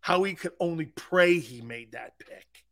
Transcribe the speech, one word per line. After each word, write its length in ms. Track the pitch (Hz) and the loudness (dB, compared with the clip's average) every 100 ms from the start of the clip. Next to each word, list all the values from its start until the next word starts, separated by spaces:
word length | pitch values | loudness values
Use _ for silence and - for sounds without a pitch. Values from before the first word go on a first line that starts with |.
Howie 340 | - 180 196 | 2 2 0
could 180 | 180 175 - | -4 -10 -4
only 260 | 170 165 151 | -4 -2 -6
pray 540 | - - 180 175 175 | -10 -2 4 6 6
he 200 | 117 120 | 0 -14
made 300 | 117 117 117 | -12 -14 -12
that 240 | 123 120 _ | -14 -14 _
pick. 300 | - - _ - _ | -20 -20 _ -20 _